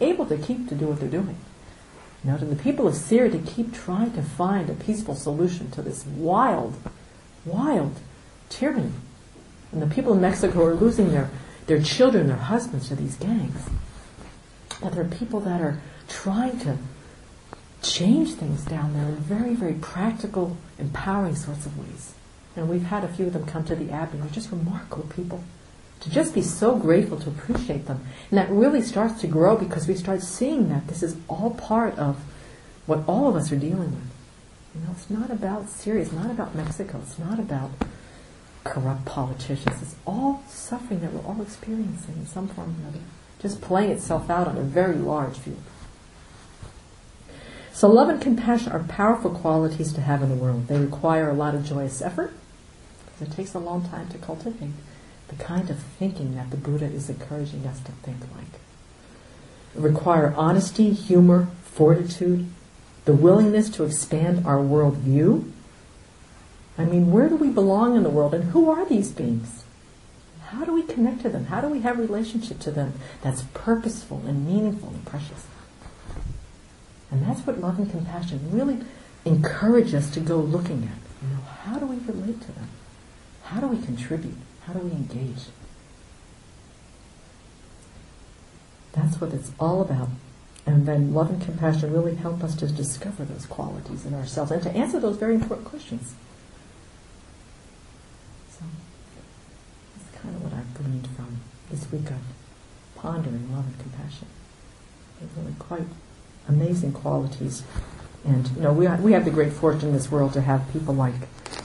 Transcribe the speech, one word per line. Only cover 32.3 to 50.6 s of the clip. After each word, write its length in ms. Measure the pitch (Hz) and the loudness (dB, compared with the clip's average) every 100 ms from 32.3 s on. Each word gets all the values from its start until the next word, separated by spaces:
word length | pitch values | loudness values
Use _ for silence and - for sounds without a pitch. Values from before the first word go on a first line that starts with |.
| - - - - - - | -16 -20 -20 -20 -10 -2
what 180 | 156 170 | 0 2
all 220 | 208 285 | 2 4
of 80 | 170 | 2
us 160 | 139 | 0
are 60 | 139 | 0
dealing 340 | 156 190 151 | 0 -2 -2
with. 180 | 123 127 - - - - - - | -6 -10 -16 -20 -20 -20 -20 -18
You 80 | 160 | -10
know, 100 | 170 | -10
it's 180 | 180 - | -10 -6
not 200 | 220 262 | -4 -4
about 400 | 214 190 208 202 | -4 -4 -4 -8
Syria, 340 | - 208 214 | -8 -2 -2
it's 100 | 160 | -2
not 180 | 160 226 | -4 -4
about 240 | 226 170 - | -4 -6 -4
Mexico, 460 | 156 - 190 123 | -6 -6 -8 -8
it's 160 | 131 - | -10 -8
not 180 | 170 226 | -6 -4
about 340 | 202 139 135 135 - - - - - - - - | -4 -4 -6 -6 -6 -8 -20 -20 -20 -20 -20 -12
corrupt 400 | - 135 127 135 - | -6 -2 -2 -2 -4
politicians. 760 | 143 127 - - 139 - - | -4 -4 -4 -6 -6 -6 -10
It's 140 | - - - | -12 -12 -8
all 360 | 220 277 277 - | -2 -2 -2 -8
suffering 540 | - - 240 - 180 | -14 -10 -8 -6 -6
that 100 | 165 | -6
we're 160 | 156 - | -8 -8
all 140 | 214 | -8
experiencing 760 | 202 - 220 220 190 170 - 156 | -8 -12 -8 -6 -4 -6 -10 -10
in 120 | 143 | -10
some 200 | 185 190 | -8 -8
form 220 | 180 165 | -8 -8
or 120 | 160 | -8
another, 220 | 147 160 - - - - | -10 -12 -14 -20 -20 -8
just 200 | 196 - | -8 -6
playing 300 | - 185 208 | 0 2 2
itself 380 | - - 165 - | 0 -2 -2 0
out 180 | 175 170 | 2 2
on 100 | - | 2
a 60 | |
very 320 | 135 170 185 147 | 0 2 2 2
large 400 | 139 151 131 - | 0 0 -2 -6
view. 220 | 147 - - - - - - - - - - - - - - - - - - - - - - | -12 -12 -14 -20 -20 -20 -20 -20 -20 -20 -20 -18 -18 -18 -20 -20 -20 -20 -20 -20 -18 -18 -10
So 160 | - 202 | 4 8
love 180 | 226 311 | 10 8
and 140 | 302 | 4
compassion 500 | 247 226 233 233 - | 2 2 4 2 2
are 120 | 165 | -4
powerful 480 | 170 - 214 233 175 | -4 2 4 4 0
qualities 600 | 175 160 160 156 156 156 | -2 2 4 2 0 -4
to 80 | 147 | -2
have 200 | 139 139 | 0 2
in 80 | 135 | 2
the 60 | 127 | 0
world. 320 | 127 120 | 0 0